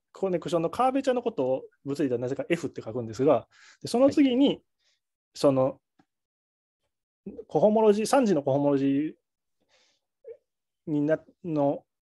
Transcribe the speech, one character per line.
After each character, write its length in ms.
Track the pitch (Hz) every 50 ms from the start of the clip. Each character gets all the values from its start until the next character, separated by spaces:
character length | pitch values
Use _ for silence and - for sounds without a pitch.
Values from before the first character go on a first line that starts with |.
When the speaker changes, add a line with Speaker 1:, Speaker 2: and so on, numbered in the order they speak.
| _ _
Speaker 1:
コ 180 | - - 190 190
ネ 80 | 180 165
ク 100 | - 156
シ 80 | 175
ョ 20 | 165
ン 40 |
の 80 | 165 165
カ 180 | 165 - 247 262
ー 40 |
ベ 100 | 254 269
チ 80 | 262 269
ャ 20 |
ー 40 | 247
の 60 | 240
こ 100 | 240 233
と 120 | - - 131
を 180 | 127 131 - - - _ _ _
物 200 | 139 139 - 151
理 40 | 135
で 60 | 123
は 60 | 117
な 80 | 127 123
ぜ 80 | 135
か 100 | - 143 -
F 200 | 175 - - 127
っ 20 |
て 100 | - -
書 120 | - 110
く 100 | 110 123
ん 40 | 117
で 80 | 110 104
す 100 | 107 131
が、 220 | 156 139 113 - _ _ _ - - - _
で、 60 | - -
そ 100 | - 240
の 120 | 269 277
次 260 | 277 320 285 269 240
に、 120 | 254 285 233
Speaker 2:
は 40 | -
い。 80 | - _ _ _ _ _ _ _ _ _ _ _ _ _ _ _
Speaker 1:
そ 180 | - - 143
の、 280 | 135 131 131 139 - - _ _ _ _ _ _ _ _ _ _ _ _ _ _ _ _ _ _ _ _ _ _ _ _ _ _ _ _ _ 190 - - - -
コ 120 | - 156
ホ 100 | 196 214
モ 120 | 214 226
ロ 100 | 220 214
ジ 100 | 202 214
ー、 40 | 220
三 200 | 202 - 277 254
次 80 | 208 180
の 80 | 147
コ 100 | 139 135
ホ 60 | 131 143
モ 120 | 143 143
ロ 80 | 143 135
ジ 380 | 135 139 139 139 151 160 - _ _ _ _ _ _ _ _ _ _ _ _ _ _ _ _ _ _ _ _ _ _ 466 - _ _ _ _ _ _ _ _ _ _
ー 60 | 175
に 100 | 151 147
な、 160 | 147 151 156 156 - - _ _ -
の、 400 | 175 156 147 143 139 151 - - _ _ _ _